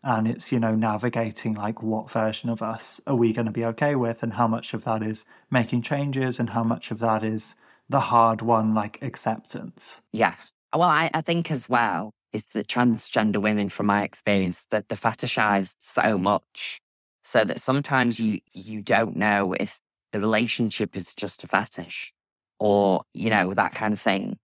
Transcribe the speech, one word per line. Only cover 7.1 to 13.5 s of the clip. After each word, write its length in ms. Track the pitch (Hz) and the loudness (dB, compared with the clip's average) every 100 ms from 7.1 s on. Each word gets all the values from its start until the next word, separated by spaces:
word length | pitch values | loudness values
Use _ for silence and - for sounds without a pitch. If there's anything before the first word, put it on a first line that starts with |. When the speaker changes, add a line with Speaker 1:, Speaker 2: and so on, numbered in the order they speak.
| 110 | 0
Speaker 1:
is 320 | 110 110 - - _ _ _ | 0 -4 -8 -18 _ _ _
the 120 | 135 | 0
hard 420 | 123 120 113 110 | 4 6 6 4
one, 320 | 113 113 110 | 2 4 4
like, 260 | 110 104 - | 0 -2 -6
acceptance. 1000 | 135 - - 113 _ 123 - - - - _ | -8 -4 -4 -4 _ -12 -12 -16 -20 -20 _
Speaker 2:
Yeah. 220 | 110 104 - - _ _ | 0 0 0 -20 _ _
Well, 140 | 151 175 | 2 4
I, 220 | 151 165 | 4 2
I 80 | 160 | -2
think 300 | 160 170 160 | 0 -2 0
as 180 | 143 - | -4 0
well 440 | 123 113 85 107 _ _ | 2 2 0 -6 _ _
is 140 | 107 - | -8 -4
that 200 | 110 - | -6 -2
transgender 760 | 120 123 110 - - 110 101 | 2 4 2 0 2 2 2
women, 260 | 107 | 2